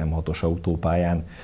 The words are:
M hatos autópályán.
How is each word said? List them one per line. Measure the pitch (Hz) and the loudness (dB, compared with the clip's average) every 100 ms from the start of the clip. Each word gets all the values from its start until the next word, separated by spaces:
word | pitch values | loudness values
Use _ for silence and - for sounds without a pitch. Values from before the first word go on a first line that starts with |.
M | 78 | 0
hatos | 80 80 80 | 0 -2 0
autópályán. | 85 85 90 80 82 85 87 85 80 - | 0 0 0 0 2 2 2 0 -2 -12